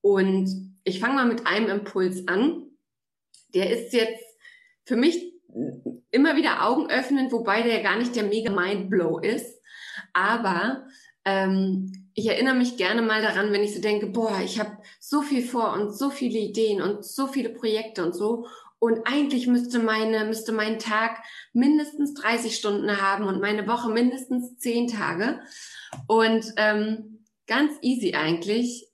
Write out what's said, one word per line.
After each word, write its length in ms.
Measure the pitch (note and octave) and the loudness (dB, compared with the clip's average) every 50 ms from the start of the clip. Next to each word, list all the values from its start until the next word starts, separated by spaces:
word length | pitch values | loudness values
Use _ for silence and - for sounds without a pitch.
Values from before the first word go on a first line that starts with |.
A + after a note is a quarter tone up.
Und 480 | - G3+ G3+ F#3+ F#3+ F#3+ F#3+ F#3+ F#3+ F#3+ F#3+ - - - - _ _ | 4 4 4 6 4 4 4 2 2 0 -2 -6 -8 -12 -18 _ _
ich 160 | G3 F#3 - | -4 -4 -2
fange 140 | A3 A#3+ C#4 | -2 0 2
mal 140 | C#4 B3+ | 2 2
mit 200 | A#3+ A3+ A#3 - | 2 2 0 -2
einem 220 | E3 F3 - A#3 G3 | 0 0 2 2 0
Impuls 580 | F#3+ G3+ G3+ - - G3 F#3 F#3 F#3 F3+ - | 0 -2 -4 -4 -2 0 0 0 0 -4 -4
an. 360 | - F3 F#3+ B3 D#4 E4+ - - - _ _ _ _ _ _ _ _ _ _ _ _ _ - _ _ - | -2 0 2 2 2 0 -2 -10 -16 _ _ _ _ _ _ _ _ _ _ _ _ _ -20 _ _ -2
Der 160 | F3+ G3 F#3 | 0 2 2
ist 240 | - A#3 - - - | 0 -2 -2 -2 0
jetzt 320 | A#3+ A3 A3 A3+ - - - _ _ _ - - _ _ _ _ _ _ | 0 0 0 -2 -10 -14 -20 _ _ _ -20 -20 _ _ _ _ _ _
für 120 | - B3+ | -2 0
mich 340 | A3+ B3+ E4+ E4+ - - - - - _ _ - A2+ C3+ - - - - - - - _ _ | 4 4 4 2 2 -6 -8 -16 -20 _ _ -8 -8 -6 -6 -8 -8 -10 -10 -10 -12 _ _
immer 240 | - B3+ C#4+ D#4+ D4 | 4 4 4 6 4
wieder 320 | C#4 D#4 C#4 - - D#3 | 4 2 2 2 2 2
augenöffnend, 640 | G#3+ B3+ D4 - - - B3+ C4 - C#4+ C4+ C4 B3 | 2 2 2 0 0 0 -2 0 0 0 0 2 0
wobei 300 | A#3 A3 - G3 G3 A3 | -2 -2 0 2 2 2
der 220 | A#3 A#3+ A3+ G#3+ G3+ | 2 2 0 2 2
gar 140 | G3 F#3 | 0 0
nicht 180 | G#3+ B3 A#3+ A#3+ | 0 0 -2 0
der 60 | A#3 G#3+ | -2 0
mega 280 | G3 G#3 A3+ G#3+ A#3 | 0 0 0 0 0
Mindblow 680 | G3 F#3 F3 F#3 G#3 F#3+ F#3 F#3 F#3+ F#3 E3+ D#3 - - | 0 0 0 0 0 -2 -2 0 0 2 2 0 -2 -2
ist. 420 | - G3 A#3+ - - - - _ _ - - - - - - - - _ | -2 -2 -2 -2 -6 -10 -18 _ _ -20 -20 -20 -18 -16 -16 -16 -16 _
Aber, 760 | _ F3+ F#3 G#3 A3+ A#3 A#3 F#3+ F3+ E3+ F#3+ A#3 C4+ C4+ - - - - - - _ _ _ | _ 0 2 2 2 2 0 0 0 0 0 -2 -2 -4 -10 -20 -20 -20 -20 -20 _ _ _
ähm, 880 | G3 G3 F#3+ F#3+ F#3+ F#3+ F#3+ F#3+ F#3+ F#3+ F#3+ F#3+ F#3+ - - - _ _ | 0 2 2 2 2 2 2 2 2 0 -2 -2 -6 -10 -14 -18 _ _
ich 120 | - G#3 | -4 -2
erinnere 280 | A3+ - - B3 C4+ C4 | 0 2 2 2 2 4
mich 200 | B3 B3 B3 - | 2 2 0 0
gerne 280 | - F#3 F#3 G#3+ A#3 A3+ | -2 -2 0 2 0 2
mal 180 | A3+ G#3+ A3 | 2 0 2
daran, 320 | G#3+ G#3+ - F3+ G3+ G#3+ G3+ | 0 0 0 0 0 2 2
wenn 100 | G3+ G#3 | 2 0
ich 120 | G#3 - | 0 -2
so 60 | - | -2
denke, 260 | G3 G#3+ G#3 G#3 G#3+ | 0 0 0 0 -2
boah, 340 | G3 F#3+ A#3+ A3+ A3 G3 F#3+ - | -2 -2 -2 0 0 0 -2 -4
ich 160 | F#3+ - A3+ | -4 -4 -4
hab 220 | G#3 - - - - - - _ | -4 -6 -6 -16 -20 -20 -20 _
so 220 | - - C#4+ D4 | -6 -2 -2 0
viel 220 | C#4+ D4 C#4+ B3 A#3+ | 0 2 0 0 0
vor 300 | - C4 A#3+ A3+ G3 - | -2 -2 0 0 0 0
und 220 | F#3+ G#3 G#3 G#3 | -2 -2 -4 -2
so 140 | - C4+ C#4 | -2 -2 -2
viele 300 | C#4 - C4 A#3 G#3 A3 | -2 -2 -4 -2 0 0
Ideen 420 | G#3 - G3+ A3 A3+ G#3+ G#3 F#3+ | -2 -2 0 2 2 2 2 2
und 240 | F3 F#3+ G#3 G3+ - | 0 0 -2 -4 -8
so 220 | - - - C4+ | -10 -4 -4 -4
viele 220 | C4+ C4+ C#4 A#3 A3+ | -2 -2 -2 -2 -2
Projekte 520 | - - - A3 G#3+ G#3+ A3 - - F#3+ F3 | -6 -4 -2 0 0 0 -2 -6 -6 -2 -2
und 100 | E3 F3+ | -2 -2
so. 320 | F3+ G#3 A3 A#3 A3+ - - - - - - _ _ | 0 0 0 0 -2 -4 -12 -16 -20 -20 -20 _ _
Und 200 | A3+ A#3 A3+ A3+ - | 2 2 2 2 0
eigentlich 420 | A#3+ C4+ D4 D4 C#4 C#4 A#3+ B3 | 0 0 2 0 2 0 0 2
müsste 340 | B3 B3 A#3+ A#3+ A#3+ A#3+ A#3+ | 2 2 2 2 0 0 0
meine, 440 | A3+ A3 A3 A3 A3 A3 A3 A3 G#3+ | 2 2 0 0 0 0 0 0 0
müsste 300 | G#3+ A3 G#3+ - - A3 | -2 -4 -6 -4 -4 -2
mein 260 | A3 G#3+ A3 A3 G#3+ | -2 -2 -2 -4 -4
Tag 420 | - A3+ G#3+ G#3+ A3+ A#3 A3+ - - - - - - _ | -4 -2 0 0 0 -2 -4 -8 -14 -16 -18 -18 -20 _
mindestens 640 | _ A#3+ B3+ C#4 D4+ D4+ D4 D4 - - C#4+ C#4+ - | _ 4 4 6 4 4 2 -2 -2 -2 -2 -2 -2
dreißig 420 | - - D#4+ A#3 A#3 A#3+ A3 - | -2 -2 0 0 0 -2 -4 -6
Stunden 460 | - - G#3+ G3+ G3+ - G3+ G3+ G3 | -2 -2 -2 0 0 0 0 0 0
haben 240 | G3 G3 G3 G3 G#3 | 2 0 0 0 0
und 160 | G3 F#3+ G3 | -2 -2 -2
meine 260 | G3 G3+ G#3+ G#3+ G3+ | 0 0 -2 -2 0
Woche 220 | G#3 F#3+ - A#3+ A3+ | -2 -2 -2 0 0
mindestens 680 | A3 A#3 B3 B3 B3 C4 - - C4 B3 B3 - - | 2 4 4 2 2 -2 -6 -4 -4 -4 -4 -6 -10
zehn 300 | - - B3 A#3 A#3+ A#3+ | -6 -4 -2 0 0 0
Tage. 540 | A#3+ A3+ G#3 F3+ C#3+ E3 E3+ G#3 B3+ - - - - - - - - - - - - - - - | -2 -2 -4 -4 -4 -2 -2 -2 -2 -2 -6 -10 -18 -20 -20 -18 -18 -18 -20 -18 -16 -16 -14 -2
Und, 460 | - A3 A3+ A3 A3 A3+ A3 A3 - - | 2 4 4 6 6 4 2 0 -2 -2
ähm, 680 | - G#3+ G#3+ G#3+ G#3+ G#3+ G#3+ A3 A3 - - - - _ _ _ _ _ | 2 2 2 2 2 0 0 -2 -4 -6 -14 -18 -20 _ _ _ _ _
ganz 280 | - A3 C4 D4 D4 D4+ - | -2 2 2 2 0 0 -2
easy 320 | - B3 C4 A#3+ G#3 F3 - | 0 0 0 2 0 0 0
eigentlich 720 | D3 D#3 D#3 E3+ E3 F3 G3 G#3+ A#3 B3 A#3+ A#3+ - - _ | 0 0 0 0 0 0 0 0 0 0 0 -4 -8 -16 _